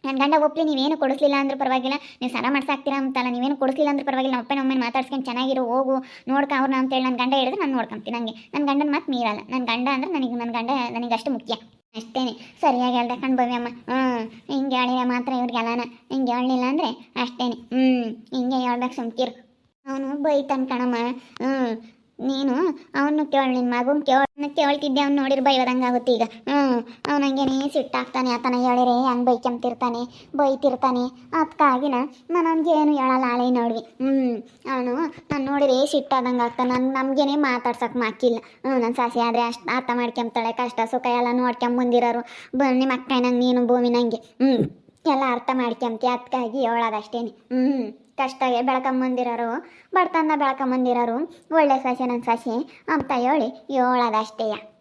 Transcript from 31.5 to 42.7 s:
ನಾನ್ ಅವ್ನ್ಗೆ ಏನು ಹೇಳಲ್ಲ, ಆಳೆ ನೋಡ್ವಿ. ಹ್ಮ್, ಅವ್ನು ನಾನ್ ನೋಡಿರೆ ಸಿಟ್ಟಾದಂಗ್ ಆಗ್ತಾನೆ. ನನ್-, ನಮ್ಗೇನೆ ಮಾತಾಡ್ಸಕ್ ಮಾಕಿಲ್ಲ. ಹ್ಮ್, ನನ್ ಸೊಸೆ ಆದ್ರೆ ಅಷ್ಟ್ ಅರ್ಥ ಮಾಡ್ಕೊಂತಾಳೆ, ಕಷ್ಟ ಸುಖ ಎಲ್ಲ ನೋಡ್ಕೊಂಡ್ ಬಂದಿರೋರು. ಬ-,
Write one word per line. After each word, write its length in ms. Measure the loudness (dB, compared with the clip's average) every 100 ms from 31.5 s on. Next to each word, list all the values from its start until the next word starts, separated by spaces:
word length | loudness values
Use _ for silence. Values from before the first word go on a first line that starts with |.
| 2 4 4 0 0 -2 -8 -2
ನಾನ್ 160 | 0 2
ಅವ್ನ್ಗೆ 240 | 2 2
ಏನು 220 | 4 4 4
ಹೇಳಲ್ಲ, 280 | 2 2 2
ಆಳೆ 160 | 2 2
ನೋಡ್ವಿ. 340 | 2 2 -2 -8 _
ಹ್ಮ್, 360 | 0 2 2 -2 -8 _ -6
ಅವ್ನು 240 | -4 -2 -2 -4 -6 _
ನಾನ್ 180 | -4 -2
ನೋಡಿರೆ 320 | 2 4 4 4
ಸಿಟ್ಟಾದಂಗ್ 520 | 0 2 0 2 0 0
ಆಗ್ತಾನೆ. 240 | 0 0
ನನ್-, 220 | 2 2
ನಮ್ಗೇನೆ 440 | 0 0 2 2 2 2
ಮಾತಾಡ್ಸಕ್ 520 | 0 -2 -2 -4 -2
ಮಾಕಿಲ್ಲ. 420 | -2 0 0 0 -6 -8
ಹ್ಮ್, 160 | -2 0
ನನ್ 160 | 0 0
ಸೊಸೆ 220 | 0 0 0
ಆದ್ರೆ 180 | 2 -2
ಅಷ್ಟ್ 160 | -4 -4 -4
ಅರ್ಥ 140 | -2
ಮಾಡ್ಕೊಂತಾಳೆ, 580 | -2 -2 -4 -4 -2 -4 -4
ಕಷ್ಟ 220 | -4 -2 -2
ಸುಖ 140 | -2 0 0
ಎಲ್ಲ 120 | 2
ನೋಡ್ಕೊಂಡ್ 440 | 2 0 0 0 2
ಬಂದಿರೋರು. 460 | 2 4 2 0 -6 -16 -8 0
ಬ-, 200 | 2